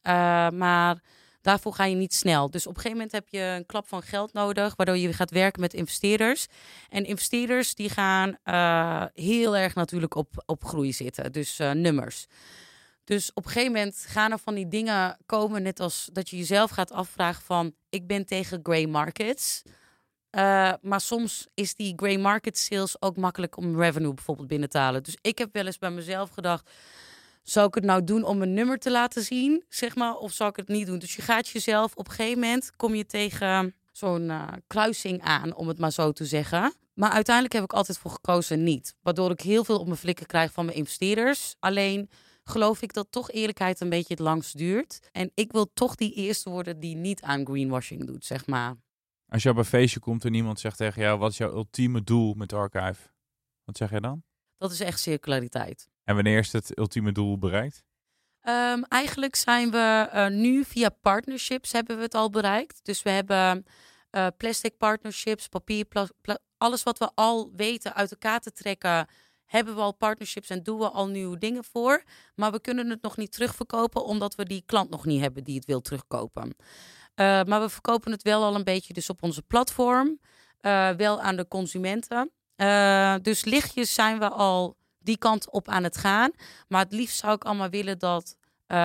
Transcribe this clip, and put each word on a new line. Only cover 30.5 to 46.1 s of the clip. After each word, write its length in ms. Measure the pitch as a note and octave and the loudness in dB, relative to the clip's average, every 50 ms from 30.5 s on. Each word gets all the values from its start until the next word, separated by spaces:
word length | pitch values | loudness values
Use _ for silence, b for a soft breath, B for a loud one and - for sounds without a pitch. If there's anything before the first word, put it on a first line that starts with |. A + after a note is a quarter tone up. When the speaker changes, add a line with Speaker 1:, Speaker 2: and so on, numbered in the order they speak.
| G3+ | -2
Speaker 1:
het 120 | - F#3+ | -4 -4
niet 180 | G3 G#3 G#3+ G#3 | -2 -2 -2 -2
doen?" 120 | F3+ F3+ F3 | -4 -6 -6
Dus 160 | F3 E3+ - | -6 -8 -10
je 60 | - | -6
gaat 260 | - - A3+ A3+ A#3 | -2 0 2 2 0
jezelf, 480 | - - A3 - A#3 G#3+ G#3+ A3 A3 - | -2 -4 -4 0 2 2 2 2 0 -2
op 120 | - D4 | -6 -12
een 60 | - - | -8 -6
gegeven 260 | - A3 A3+ B3 B3 | -4 -2 -2 0 0
moment 320 | A#3+ A#3 A#3+ C4 - - - | 0 2 0 0 -2 -6 -6
kom 200 | - A#3+ A3 A3 | -2 -2 0 0
je 100 | G#3+ G#3 | 0 -2
tegen 680 | - - G#3 G#3 G3+ - - G3+ F#3+ F#3+ F#3+ F#3 F#3 - _ _ _ | -4 -2 -2 -2 -2 -2 -2 0 2 2 2 2 0 -4 _ _ _
zo'n, 380 | - - G#3 F#3 F3 E3+ E3+ E3 | -12 -6 -2 -2 -2 0 -2 -4
eh, 180 | D#3+ D#3 D#3 - - F3+ - | -4 -6 -8 -10 -12 -14 -12
kruising 540 | - - G#3+ G#3+ A3 G#3+ - - F#3+ F3+ F3+ | -4 0 2 2 2 0 -2 -4 -4 -4 -2
aan, 340 | E3 D#3 D3+ C#3+ - E3 - | 0 2 0 2 0 -2 -6
om 120 | - E3 | -4 -4
het 120 | D#3+ E3 E3+ | -4 -2 0
maar 120 | E3 D#3 | 0 0
zo 200 | - - D#3+ D3+ | 2 2 2 0
te 140 | D3+ - D#3+ | 0 -2 -4
zeggen. 480 | C#3 D#3 D3+ D3 - - F3 G#3+ C#4+ - _ _ _ - | -2 -2 -2 -2 0 0 0 0 0 -2 _ _ _ -2
Maar 180 | F#3+ G3+ G#3+ | 0 2 4
uiteindelijk 420 | - A3 G#3+ - A#3 A#3+ B3+ A#3 - | 4 4 4 4 4 4 4 2 0
heb 80 | A3 F#3+ | -2 -2
ik 100 | - - | 0 0
altijd 240 | G3+ F#3+ - - | 0 0 -2 -4
voor 140 | - - - | -10 -10 -12
gekozen 520 | - - - - F3 F3 E3 - D#3 D#3 E3 | -12 -6 0 2 2 2 2 2 0 2 2
niet. 320 | E3+ D3 B2+ - - - _ | 2 2 0 -2 -10 -12 _
Waardoor 300 | - F3 E3 F3 F#3 F3+ | -2 -2 0 2 2 0
ik 100 | E3+ - | 0 0
heel 220 | D#3+ F#3 G#3+ A3+ A3 | 0 2 2 4 4
veel 160 | - G#3+ G3 | 4 0 0
op 60 | E3+ | 0
mijn 120 | F3+ E3+ - | -2 -6 -4
flikken 260 | - F3 F3 - - | -2 -4 -4 -4 -4
krijg 260 | - - E3 E3 D#3 | -2 0 2 2 0
van 140 | - - E3+ | 0 -4 -4
mijn 120 | E3+ - | -4 -2
investeerders. 800 | D3+ D3 - - - F#3 G3 G#3 A3 A#3 C4+ C#4+ - - - - _ | -4 -6 -6 -4 -2 0 0 2 2 2 0 0 -2 -4 -10 -8 _
Alleen 500 | - F#3+ G3 G3 G3 G3 G3 G3+ G3+ - b b b b b b b | -2 0 0 2 0 0 0 -2 -4 -8 b b b b b b b
geloof 380 | - - A3+ G#3+ G#3+ A3 - | -4 0 2 2 2 2 0
ik 120 | A#3+ F#3+ - | -4 -6 -6
dat 140 | G#3+ G3+ _ | -6 -6 _
toch 220 | - B3 A#3+ - | -6 -8 -6 -6
eerlijkheid 480 | - A3 A3 G#3+ G3+ - F#3+ F#3 F#3 - | -4 -2 -2 -2 -2 -2 -2 -2 -2 -2
een 100 | F3+ F3+ | -2 -2
beetje 240 | E3+ F3 E3 - E3+ | 0 -2 -2 -2 -4
het 100 | D#3 D#3+ | -2 0
langst 340 | D#3 D#3+ D#3+ D3+ - - | 0 0 0 -2 -6 -6
duurt. 420 | C#3+ E3 F3 G3 A#3+ E4+ - - - b b | -4 -2 0 0 0 -2 -4 -10 -20 b b
En 200 | b - F#3 F#3 - | b -6 -6 -4 -2
ik 180 | - A3 A3 | -2 -2 0
wil 220 | - A3 G#3 - - | 2 0 0 0 0
toch 220 | - B3 B3 - | -2 -2 -2 0
die 180 | - A3 G#3 | -2 -4 -4